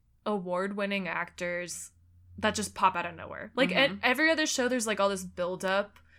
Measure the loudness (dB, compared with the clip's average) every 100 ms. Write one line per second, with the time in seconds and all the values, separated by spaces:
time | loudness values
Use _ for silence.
0 | _ _ -4 -4 -2 -2 -2 -2 -2 -2
1 | -2 -4 -6 -6 -6 -6 -8 -10 -14 _
2 | _ -20 -20 -2 -2 0 -6 2 2 2
3 | -6 -8 -12 -12 -8 0 2 4 2 4
4 | 2 4 4 4 2 0 0 0 0 2
5 | 2 2 -6 -4 -4 -2 0 0 0 -8
6 | -20